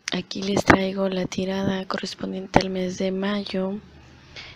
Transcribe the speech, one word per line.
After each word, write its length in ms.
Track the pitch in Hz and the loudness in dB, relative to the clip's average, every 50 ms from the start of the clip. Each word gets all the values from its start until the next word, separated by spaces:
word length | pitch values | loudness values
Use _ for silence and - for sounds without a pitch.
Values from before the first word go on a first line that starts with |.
| _ - | _ -4
aquí 320 | - 180 180 - - 208 196 | -2 -2 -2 -4 -6 -4 -2
les 200 | 196 202 196 - | 0 2 4 6
traigo 460 | - 190 190 190 190 190 196 196 190 | 6 6 6 4 2 0 0 0 0
la 160 | 185 185 180 | 2 0 -2
tirada 600 | - - - 185 185 190 196 196 196 190 190 190 190 | -2 -2 -2 -2 0 0 0 0 0 0 0 -2 -4
correspondiente 720 | 196 190 - 190 - - - 190 190 190 190 196 - - | -4 -4 -4 -6 -6 -6 -6 -6 -4 -6 0 4 4 4
al 100 | 190 190 | 4 2
mes 300 | 190 185 185 180 185 - | 0 -2 -2 -2 -2 -2
de 120 | 196 190 | -2 -2
mayo. 680 | 190 190 196 202 208 208 196 - - 190 190 190 196 214 - - - - - - - - - - - - - - - | 0 0 0 -2 -2 -2 -4 -4 -2 -2 -2 -2 -4 -6 -8 -12 -20 -20 -20 -20 -20 -20 -20 -18 -16 -16 -16 -16 -18